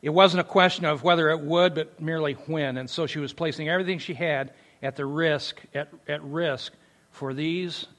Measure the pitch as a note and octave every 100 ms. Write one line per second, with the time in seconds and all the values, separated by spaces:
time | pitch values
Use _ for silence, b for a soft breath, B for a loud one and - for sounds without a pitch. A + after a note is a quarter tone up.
0 | D3 D#3+ F#3+ F3+ E3+ G3 F3+ - E3+ D3
1 | E3+ F3 D#3 D#3+ C#3+ E3+ F3+ D#3+ D#3 -
2 | D#3 D#3+ D3+ B2+ - D#3+ C#3+ B2+ B2+ -
3 | D#3 D#3 C#3 - D#3+ D3 D#3 F3+ F#3 F3+
4 | - C#3+ E3+ C#3+ C3+ b b b C3+ C3+
5 | C#3 D3 E3 D3 - - - C#3 D3+ -
6 | - D3 D3 D3+ E3+ C3 - b b b
7 | b - C3+ C3+ D#3 F3 F3+ D#3+ -